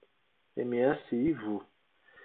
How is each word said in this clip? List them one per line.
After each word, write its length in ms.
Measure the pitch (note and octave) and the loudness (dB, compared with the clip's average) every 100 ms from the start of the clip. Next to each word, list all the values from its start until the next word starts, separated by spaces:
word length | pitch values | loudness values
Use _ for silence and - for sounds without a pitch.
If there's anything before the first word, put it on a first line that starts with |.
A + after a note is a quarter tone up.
| _ _ _ _ _ - | _ _ _ _ _ -6
M 220 | B2 A#2+ | -2 2
S 360 | C3 D3 - | 2 2 -2
Ivo. 500 | A#2+ C#3+ C#3+ G#2+ G#2 - _ _ _ _ - | 0 0 0 -4 -6 -8 _ _ _ _ -20